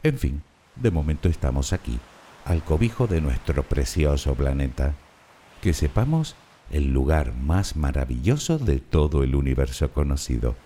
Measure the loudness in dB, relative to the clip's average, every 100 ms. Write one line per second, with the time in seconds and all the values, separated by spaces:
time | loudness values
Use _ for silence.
0 | 2 2 -2 -2 -10 _ _ -2 0 2
1 | 0 2 2 2 0 0 -2 -4 -4 -8
2 | -8 -20 -20 -16 -2 -2 0 0 0 0
3 | 0 0 0 -2 0 -2 0 -2 0 2
4 | 2 2 0 0 0 0 -2 -2 -2 -2
5 | -12 _ _ -20 -20 -4 -2 0 0 0
6 | 2 0 -2 -10 -20 -20 -6 -2 2 2
7 | 2 2 0 -4 0 0 0 -2 -2 -2
8 | -2 -2 0 0 0 -2 0 -2 2 2
9 | 2 2 2 0 0 0 -2 -2 -2 0
10 | -2 -2 -4 -2 -2 -4